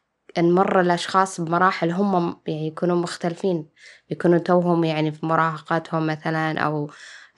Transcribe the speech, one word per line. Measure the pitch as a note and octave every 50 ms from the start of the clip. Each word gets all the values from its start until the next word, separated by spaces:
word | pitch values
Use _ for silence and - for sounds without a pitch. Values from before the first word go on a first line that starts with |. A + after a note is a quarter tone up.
| _ _ _ _ _ - -
نمر | F3 E3+ E3+ F3 F3+ G3 G3+ - F#3+
الأشخاص | F3+ F3 F3 E3+ - - - F#3+ F#3+ F#3+ - F3+
بمراحل | E3+ D#3+ E3+ F3 F#3 F#3+ F#3+ - E3 E3+
هم | E3+ F#3+ G3+ G3+ F#3 F3 E3+ F3
م-، | - _ -
يعني | - D#3+ D3+ D#3
يكونوا | D#3 D#3 - F3+ F3 F3
مختلفين، | F3 F3 E3+ - - - E3+ E3+ - - F#3+ F3 D#3+ D3+ _ _ _ - - - _ _ -
يكونوا | D3+ - - F3 F3
توهم | E3 E3+ - F3 F3+ F3 F3 E3+ E3+ E3
يعني | D#3+ D#3 D#3 D#3 D#3
في | D3+ D#3 E3
مراهقتهم | D#3+ E3 D#3+ D#3+ D#3+ D#3 D3+ - - E3 E3 E3 - E3+ D#3+ D#3+
مثلًا، | D#3 D#3 D#3 - D#3 D#3+ D#3 D#3 D#3 D#3 -
أو، | - D3+ D3+ D3+ D3 D3 - - - - - - - _ -